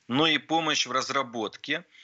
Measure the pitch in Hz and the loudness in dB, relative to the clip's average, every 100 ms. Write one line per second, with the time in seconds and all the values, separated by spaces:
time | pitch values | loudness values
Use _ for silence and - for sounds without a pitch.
0 | - 127 160 147 - 165 160 143 127 127 | -2 2 4 2 2 0 2 0 0 -2
1 | 123 139 127 117 104 - - 156 - - | 0 -2 -2 -4 -6 -6 -6 -6 -8 -20